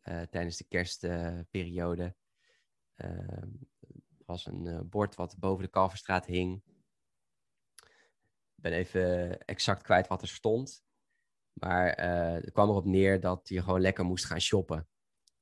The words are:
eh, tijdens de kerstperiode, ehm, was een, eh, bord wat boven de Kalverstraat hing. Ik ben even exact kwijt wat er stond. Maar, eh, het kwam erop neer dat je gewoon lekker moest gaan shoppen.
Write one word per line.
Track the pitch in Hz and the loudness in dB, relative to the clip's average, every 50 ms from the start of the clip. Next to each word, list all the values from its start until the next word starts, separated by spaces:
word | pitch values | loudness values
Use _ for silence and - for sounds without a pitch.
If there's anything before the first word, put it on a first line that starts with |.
eh, | - 95 90 82 | -12 -10 -8 -8
tijdens | 85 - - 85 85 87 87 | -8 -6 -4 -4 -4 -4 -6
de | - - | -10 -8
kerstperiode, | - - 90 90 - - - - 87 87 85 85 85 87 87 85 - - 98 87 87 87 90 87 87 87 87 87 90 92 _ _ _ _ _ _ _ _ _ _ _ _ _ _ _ _ | -4 -4 -2 -2 -4 -6 -6 -6 -4 -4 -4 -4 -6 -6 -8 -8 -8 -6 -6 -6 -4 -4 -4 -2 -2 -2 -4 -4 -6 -8 _ _ _ _ _ _ _ _ _ _ _ _ _ _ _ _
ehm, | - - 50 - 50 50 - 92 - - - 104 - - - _ _ - - - - - _ _ _ _ | -12 -10 -10 -8 -8 -10 -10 -10 -10 -12 -12 -14 -16 -18 -20 _ _ -20 -20 -20 -20 -20 _ _ _ _
was | - 87 87 - | -12 -12 -10 -10
een, | - - 92 85 | -10 -10 -8 -8
eh, | 87 85 85 | -8 -8 -8
bord | - 90 - 104 104 101 - | -8 -4 0 0 0 0 -2
wat | - 87 85 - 92 | -6 -8 -8 -8 -4
boven | 95 95 95 92 92 | -2 -2 -2 -2 -4
de | 92 | 0
Kalverstraat | - 95 95 92 95 95 - - 95 90 - | 2 2 2 2 0 -4 -2 0 0 0 0
hing. | - 90 90 90 90 92 95 - _ _ _ _ _ _ _ _ _ _ _ _ _ _ _ _ _ _ _ _ _ _ - - _ _ _ _ _ _ _ _ _ _ _ _ _ _ | 0 -2 0 0 -2 -4 -8 -12 _ _ _ _ _ _ _ _ _ _ _ _ _ _ _ _ _ _ _ _ _ _ -20 -20 _ _ _ _ _ _ _ _ _ _ _ _ _ _
Ik | - | -8
ben | - 85 | -4 -2
even | 82 87 90 - - 92 92 90 90 87 87 87 90 - - | -2 -2 -2 0 0 2 2 2 2 2 0 -2 -6 -8 -8
exact | - - - - - 98 - | -8 -6 -2 0 0 0 0
kwijt | - - 95 90 95 | 2 4 6 6 6
wat | - 92 - | 4 -2 -4
er | - - | -6 -8
stond. | - - - 110 110 123 135 131 - - _ _ _ _ _ _ _ _ _ _ _ _ _ _ | -6 -2 0 0 0 0 -2 -6 -12 -18 _ _ _ _ _ _ _ _ _ _ _ _ _ _
Maar, | - - - 92 90 90 90 87 | -12 -6 -2 2 2 4 4 2
eh, | - - 82 87 87 87 85 82 | 2 0 0 0 0 2 0 0
het | 85 82 - - | -2 -4 -6 0
kwam | - 107 104 104 | 2 4 4 6
erop | 104 98 85 | 4 4 4
neer | 98 92 95 95 95 98 92 | 4 6 6 6 6 4 4
dat | 85 92 90 - - - | 2 0 -2 -2 -4 -4
je | 95 90 | -4 -2
gewoon | 85 90 92 92 | 0 2 2 4
lekker | 92 95 95 - 90 | 4 4 2 2 0
moest | 90 92 90 - | 0 0 -2 -4
gaan | - 80 76 | -4 -4 -2
shoppen. | - - - 98 85 - 82 78 78 - _ _ _ _ _ _ _ _ _ _ | 0 2 2 2 2 0 -4 -6 -6 -10 _ _ _ _ _ _ _ _ _ _